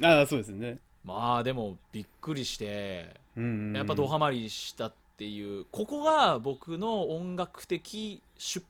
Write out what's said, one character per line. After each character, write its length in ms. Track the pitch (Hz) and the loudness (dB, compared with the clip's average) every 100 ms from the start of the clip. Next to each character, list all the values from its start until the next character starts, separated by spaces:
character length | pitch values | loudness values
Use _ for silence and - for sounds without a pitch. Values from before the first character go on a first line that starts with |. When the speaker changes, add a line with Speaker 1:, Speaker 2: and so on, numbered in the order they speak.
Speaker 1:
あ 180 | 160 151 | 8 8
あ、 60 | 143 | 8
そ 100 | 143 | 2
う 20 | |
で 60 | |
す 40 | 107 | -2
ね。 280 | 101 120 123 _ _ | -6 -6 -8 _ _
Speaker 2:
ま 340 | - 98 120 120 | -8 -2 2 2
あ、 60 | |
で 80 | 120 | 2
も、 260 | 131 104 87 _ | 0 -4 -6 _
び 100 | 107 | -14
っ 40 | 95 - | -14 -12
く 140 | 156 | -6
り 100 | 143 | -4
し 140 | 123 - | -4 -4
て、 580 | 107 104 98 90 85 - _ 117 | -6 -6 -6 -8 -10 -18 _ -6
Speaker 1:
う 40 | |
ん 40 | |
う 20 | 120 | -2
ん 220 | 107 104 | -2 -2
う 40 | |
ん。 40 | 127 | -2
Speaker 2:
や 60 | |
っ 40 | 139 | 0
ぱ 80 | |
ド 120 | 143 135 | 0 2
ハ 120 | 151 | 2
マ 120 | 151 | 2
り 200 | 127 110 | 2 -4
し 260 | - - - | -8 -10 -6
た 100 | 113 | -8
っ 80 | - _ - | -8 _ -10
て 120 | 104 | -8
い 320 | 104 101 98 | -6 -6 -6
う、 40 | - | -8
こ 160 | - 214 | -6 -4
こ 160 | 294 | 0
が 360 | 302 311 214 131 | 4 6 6 4
僕 400 | 131 131 - 165 | 0 -4 -6 -4
の 320 | 220 214 160 | -2 0 0
音 260 | 160 180 180 | -2 -4 -4
楽 300 | 175 - - | -4 -6 -6
的 560 | 170 - 214 214 196 _ - | -6 -4 -8 -8 -10 _ -12
出 260 | - 185 - | -6 -6 -2